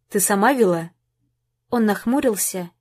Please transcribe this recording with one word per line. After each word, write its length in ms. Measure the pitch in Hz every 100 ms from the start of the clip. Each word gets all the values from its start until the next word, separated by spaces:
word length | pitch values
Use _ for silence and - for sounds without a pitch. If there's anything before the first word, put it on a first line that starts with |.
| _
"Ты 100 | 202
сама 320 | - 202 220
вела?" 380 | 277 202 170 170 _ _ _ _ _ _ _ -
Он 160 | 240 214
нахмурился 840 | 226 226 269 262 196 - 185 175 _